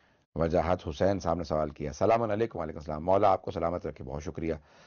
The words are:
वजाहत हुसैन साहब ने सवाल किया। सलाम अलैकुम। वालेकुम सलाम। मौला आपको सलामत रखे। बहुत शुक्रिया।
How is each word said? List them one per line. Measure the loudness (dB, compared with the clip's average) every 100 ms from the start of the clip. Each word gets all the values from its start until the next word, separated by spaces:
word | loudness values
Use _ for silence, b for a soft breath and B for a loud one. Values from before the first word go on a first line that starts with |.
| b b b -2
वजाहत | 2 2 2 0 -2
हुसैन | 0 0 2
साहब | 0 -2
ने |
सवाल | 0 -2 -2
किया। | -4 -8
सलाम | 0 2 4 2
अलैकुम। | -2 -2 -4
वालेकुम | -8 -8
सलाम। | -8 -4
मौला | 2 4 6
आपको | 4 0
सलामत | -2 0 -2 -4
रखे। | -10
बहुत | -8 -8
शुक्रिया। | -8 -6 -4 -4 b b